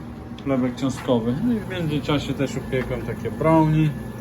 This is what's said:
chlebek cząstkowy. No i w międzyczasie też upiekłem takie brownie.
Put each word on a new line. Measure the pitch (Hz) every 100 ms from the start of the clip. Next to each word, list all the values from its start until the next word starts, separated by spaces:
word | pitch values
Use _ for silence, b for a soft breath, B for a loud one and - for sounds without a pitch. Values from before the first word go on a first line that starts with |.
| - - - -
chlebek | 139 131 127 120
cząstkowy. | 131 - - 120 117 143
No | 233
i | 226
w | 190
międzyczasie | 185 160 147 127 143 131
też | 135 135 127
upiekłem | 110 127 120 120
takie | 113 113 117
brownie. | 110 160 160 156 156 151 123 - -